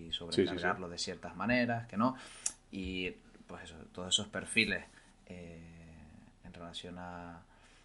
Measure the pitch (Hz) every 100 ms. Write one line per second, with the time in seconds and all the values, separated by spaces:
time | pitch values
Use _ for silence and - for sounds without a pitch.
0 | 82 82 85 95 90 87 87 87 90 85
1 | - 87 87 87 104 123 120 120 117 98
2 | 123 127 - - - - - 95 95 92
3 | 90 - - - - 90 - 80 - -
4 | 90 - 101 95 - 113 104 90 - -
5 | - - - 90 85 82 82 82 82 82
6 | - - - - 90 87 85 87 90 90
7 | 90 87 85 85 - - - -